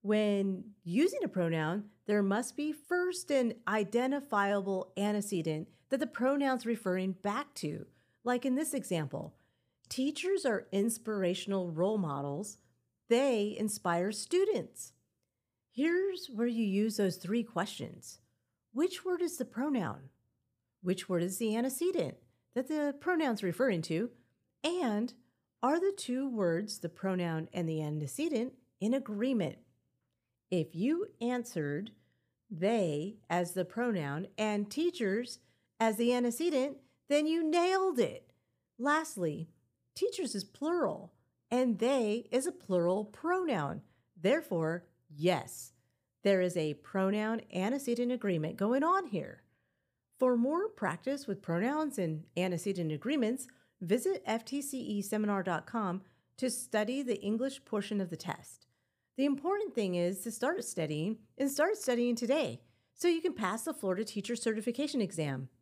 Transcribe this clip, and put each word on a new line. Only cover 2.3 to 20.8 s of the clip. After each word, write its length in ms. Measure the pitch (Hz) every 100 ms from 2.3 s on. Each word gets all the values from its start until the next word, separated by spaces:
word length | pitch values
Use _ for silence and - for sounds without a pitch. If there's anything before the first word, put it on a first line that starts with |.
| 202 247 -
be 160 | 302
first 580 | 302 - 359 359 359 -
an 220 | 277 233 220 -
identifiable 1200 | 214 202 226 262 285 277 208 202 202 190 190 - -
antecedent 720 | 202 208 208 180 160 156 - _ _
that 120 | 269
the 60 | 302
pronoun's 580 | - 254 285 277 262 233
referring 480 | 233 190 185 190
back 400 | 185 202 214 294 -
to. 300 | 151 156 - _ _ _ 233
Like 200 | 247 269
in 100 | 254
this 180 | 302
example, 600 | 277 - 170 147 143 - - _ _ _ _ _
teachers 580 | - 269 302 359 392 269
are 220 | 208 -
inspirational 1000 | 196 220 226 - 214 180 190 - 196 180
role 260 | 160 185 220
models. 600 | 170 143 143 143 208 - _ _ _ _ _
They 480 | 233 277 233 208 -
inspire 540 | 214 - 180 170 185
students. 800 | - - 349 403 359 233 - - _ _ _ _ _ _ _ _
Here's 560 | - 302 349 392 359 -
where 200 | 220 240
you 180 | 226 214
use 320 | 190 214 214
those 180 | 196 -
three 280 | 170 226
questions. 760 | 226 - 196 - 147 - - - _ _ _ _ _
Which 320 | 226 359 370 381
word 160 | 349
is 160 | 349 -
the 80 | 254
pronoun? 640 | - 285 262 160 - 135 _ _ _ _ _ _ _